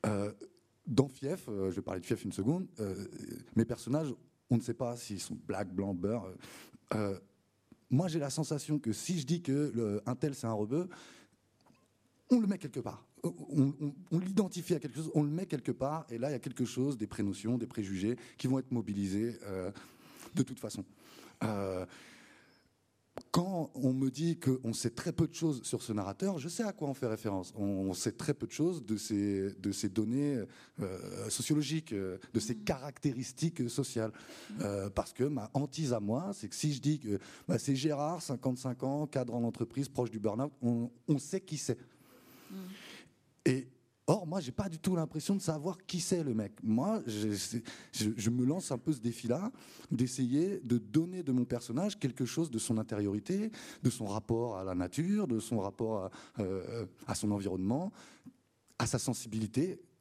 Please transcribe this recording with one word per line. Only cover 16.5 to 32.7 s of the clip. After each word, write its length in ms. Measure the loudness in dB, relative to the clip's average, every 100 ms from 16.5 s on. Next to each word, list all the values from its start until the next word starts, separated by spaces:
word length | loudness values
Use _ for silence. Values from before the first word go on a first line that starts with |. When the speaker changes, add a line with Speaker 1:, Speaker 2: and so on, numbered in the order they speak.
| -2
Speaker 1:
chose, 320 | -2 2 0 0
des 100 | -4
prénotions, 520 | 0 -2 0 -2 0
des 80 | -2
préjugés 500 | -4 -2 0 0 0 -6 -2
qui 80 | 2
vont 120 | 2
être 120 | 2
mobilisés, 640 | -2 0 0 2 2 0 -4
euh, 260 | -6 -4 -4 -8 -18 -20 -20 -18 -4
de 80 | 0
toute 160 | 0 0
façon. 260 | -6 -6 -8 -14 -20 -20 -20 -4
Euh, 400 | -2 0 0 -2 -6 -12 -20 -20 -20 -20 -20 _ _ _ _ _ _ -16 0
quand 380 | 2 2 -2 -4
on 180 | 0 2
me 180 | 4 0
dit 280 | 2 0 2
qu'on 340 | 2 2 0
sait 180 | -2 -2
très 220 | -2 -4
peu 140 | 0 0
de 60 |
choses 280 | 2 0 0
sur 180 | -2 -4
ce 100 | -2
narrateur, 460 | -2 -2 -2 -2 0
je 100 | -4
sais 140 | -2
à 100 | -4
quoi 160 | -2 -4
on 60 |
fait 140 | -2 -2
référence. 440 | 0 -2 -2 -4 -2
On, 80 |
on 280 | 0 2 0
sait 200 | 0 -2
très 200 | 0 -2
peu 140 | -2 -4
de 60 |
choses 340 | 0 0 0 -2
de 100 | -2
ces, 560 | 2 2 4 2 0 0
de 140 | -2
ces 160 | 0 0
données, 520 | 2 2 2 2 0 -4 -10 -18 -6
euh, 480 | -4 -4 -8 -6 -4
sociologiques, 640 | -4 2 2 2 -2 -2
euh, 240 | -4 -2 -6 -2
de 80 | -2
ces 140 | 0
Speaker 2:
Mm. 100 | -2
Speaker 1:
caractéristiques 1040 | 0